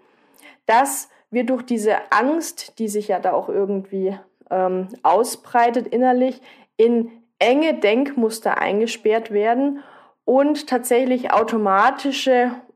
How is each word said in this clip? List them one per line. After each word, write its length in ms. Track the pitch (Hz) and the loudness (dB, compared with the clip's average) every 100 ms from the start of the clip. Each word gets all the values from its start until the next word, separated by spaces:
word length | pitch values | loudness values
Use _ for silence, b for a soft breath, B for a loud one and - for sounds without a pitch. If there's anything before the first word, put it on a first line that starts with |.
| b b b b b b - | b b b b b b 0
dass 440 | 226 277 - - b b | 2 2 -4 -12 b b
wir 160 | 240 247 | -4 -2
durch 180 | 254 | -2
diese 340 | 254 233 208 - - | -2 -2 0 -2 0
Angst, 680 | 208 254 320 311 - - - | 0 0 -2 -6 -12 -16 -8
die 80 | 220 | -6
sich 220 | 208 202 | -4 -4
ja 100 | 180 | -2
da 140 | 185 | 0
auch 160 | 170 190 | -2 -2
irgendwie, 680 | 196 196 196 196 190 190 190 - _ - | -4 -2 -4 -4 -4 -4 -6 -14 _ -6
ähm, 380 | 185 185 185 185 - | -2 -2 -2 -6 -2
ausbreitet 840 | 143 185 247 - - 240 240 240 - | 2 2 0 -6 -4 2 2 0 -2
innerlich, 540 | 233 254 247 254 - B B B - | 0 2 2 0 -4 B B B 2
in 340 | 233 233 226 - _ - | 2 2 -2 -10 _ -2
enge 360 | 214 277 320 | 2 2 2
Denkmuster 840 | - 202 226 285 254 220 226 196 - | 0 2 2 0 -2 -2 -2 -4 -2
eingesperrt 720 | - 202 233 233 214 220 226 | -2 -2 -2 -2 0 0 0
werden 520 | 208 214 240 285 285 B B B B | -2 0 0 -2 -4 B B B B
und 440 | - 262 285 294 - | 0 2 2 0 -2
tatsächlich 640 | 247 247 240 262 254 - | -4 0 0 2 -2 0
automatische, 1160 | 208 226 226 202 190 233 277 285 277 262 247 247 247 - | 0 0 0 2 4 2 0 -6 -2 2 2 2 -4 -12